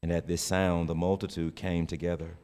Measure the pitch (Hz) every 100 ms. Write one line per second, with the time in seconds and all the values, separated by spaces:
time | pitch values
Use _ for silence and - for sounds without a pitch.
0 | 85 85 82 85 - 95 95 87 82 82
1 | 87 95 98 - 82 - 95 85 82 82
2 | 85 85 82 82